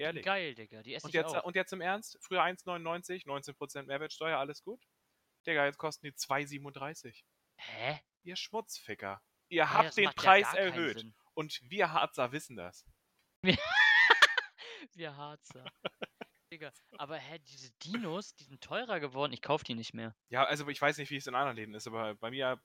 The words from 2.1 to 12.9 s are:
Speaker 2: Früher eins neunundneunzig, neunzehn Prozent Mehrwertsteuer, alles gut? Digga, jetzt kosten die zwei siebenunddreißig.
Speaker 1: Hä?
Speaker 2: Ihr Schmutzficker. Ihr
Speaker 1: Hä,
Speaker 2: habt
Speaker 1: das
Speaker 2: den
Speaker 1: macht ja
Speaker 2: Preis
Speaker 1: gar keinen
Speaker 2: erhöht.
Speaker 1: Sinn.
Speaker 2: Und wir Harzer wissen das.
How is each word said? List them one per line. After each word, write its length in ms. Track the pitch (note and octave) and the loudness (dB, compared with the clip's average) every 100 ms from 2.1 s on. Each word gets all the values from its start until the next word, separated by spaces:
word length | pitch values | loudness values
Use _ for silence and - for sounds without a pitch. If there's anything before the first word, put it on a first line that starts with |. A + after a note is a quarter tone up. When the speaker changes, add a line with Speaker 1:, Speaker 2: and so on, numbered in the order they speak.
| - | -16
Speaker 2:
Früher 200 | - F#3 | -2 2
eins 220 | E3+ F#3 F#3 | 2 0 -8
neunundneunzig, 600 | F3 E3 F3 F3+ F#3 C#3 | -6 -6 -6 -6 -10 -6
neunzehn 280 | C#3 C#3+ - | -8 -8 -12
Prozent 320 | C#3+ C#3+ C3+ | -10 -10 -6
Mehrwertsteuer, 500 | C#3 D#3 - D#3+ D3 | -6 -6 -4 0 0
alles 240 | C#3 D3 | -2 -6
gut? 240 | F#3 B3+ _ _ _ _ _ _ E3+ | -12 -14 _ _ _ _ _ _ 0
Digga, 200 | D3+ C#3+ | 2 2
jetzt 120 | C#3+ | 0
kosten 280 | D#3 - D3 | -6 -6 -12
die 80 | - | -8
zwei 300 | - C#3 C#3+ | -2 -2 -2
siebenunddreißig. 800 | C#3+ C#3+ C3+ C#3+ D#3+ A#2+ - _ _ _ - | -8 -12 -10 -10 -10 -16 -20 _ _ _ -18
Speaker 1:
Hä? 460 | - - B2 D3+ _ _ | -14 -6 -4 -6 _ _
Speaker 2:
Ihr 100 | E3+ | -12
Schmutzficker. 880 | F#3 - A3 G#3+ - - G#2 G2 G2 _ _ - | -10 -6 -8 -8 -12 -10 -8 -8 -10 _ _ 0
Ihr 240 | E3 D3+ | 4 6
Speaker 1:
Hä, 20 | |
Speaker 2:
habt 100 | - | 6
Speaker 1:
das 140 | D#3+ - | 6 6
Speaker 2:
den 20 | |
Speaker 1:
macht 220 | F#3 - | 4 6
ja 100 | F#3+ | 10
Speaker 2:
Preis 200 | G3 G3+ | 10 8
Speaker 1:
gar 60 | F#3+ | 2
keinen 300 | F#3 E3+ D3 | 0 0 -2
Speaker 2:
erhöht. 0 | |
Speaker 1:
Sinn. 260 | A2 A2 - _ | -4 -10 -18 _
Speaker 2:
Und 260 | D#3+ D3+ - B2+ | -8 -8 -8 -6
wir 220 | G3+ E3+ | 2 2
Harzer 400 | D#3+ - - B2 | 2 0 0 -2
wissen 240 | D3 - A2 | -4 -10 -12
das. 280 | F2 - - | -12 -14 -20